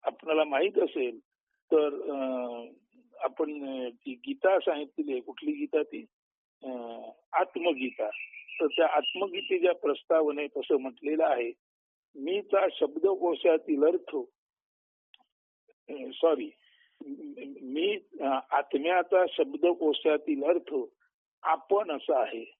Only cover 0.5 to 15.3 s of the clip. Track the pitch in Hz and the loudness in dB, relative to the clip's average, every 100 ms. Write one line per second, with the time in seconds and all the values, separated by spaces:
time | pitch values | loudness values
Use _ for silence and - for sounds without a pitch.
0.5 | 139 190 202 - - 123 113 _ _ _ | 2 2 2 0 0 -4 -4 _ _ _
1.5 | _ _ 156 151 139 127 139 131 127 123 | _ _ 2 2 -2 -6 -4 -2 -2 -4
2.5 | 120 120 - _ _ _ - - - 156 | -8 -12 -18 _ _ _ -6 -6 -2 -4
3.5 | 147 139 131 123 120 - 123 135 139 185 | -4 -8 -6 -6 -8 -12 -10 -8 0 2
4.5 | 190 - 151 143 - 147 127 120 131 147 | 2 2 -4 -6 -6 -4 -4 -6 -8 -6
5.5 | 147 147 156 151 - 117 _ _ _ _ | -4 -2 -2 -2 -8 -14 _ _ _ _
6.5 | _ 131 127 117 117 110 - _ 165 180 | _ -12 -10 -10 -12 -14 -20 _ 0 0
7.5 | 175 170 139 131 - 107 - - - - | 0 -2 0 -4 -4 -6 -6 -14 -16 -16
8.5 | - 147 143 160 151 139 180 196 180 196 | -2 -2 2 2 2 -2 -4 -6 -6 -2
9.5 | 185 180 160 147 139 - 160 151 147 147 | 2 2 2 -2 -4 2 2 4 0 -6
10.5 | 143 131 120 131 120 143 156 160 131 117 | -6 0 0 0 -8 -4 0 2 2 -2
11.5 | - _ _ _ _ _ 143 139 196 196 | -6 _ _ _ _ _ -10 -4 -4 2
12.5 | 196 190 - 147 151 185 196 175 151 175 | 2 2 0 -2 2 0 2 0 2 4
13.5 | 160 - 143 151 175 - 151 120 _ _ | 4 2 4 4 4 -2 -6 -6 _ _
14.5 | _ _ _ _ _ _ _ _ | _ _ _ _ _ _ _ _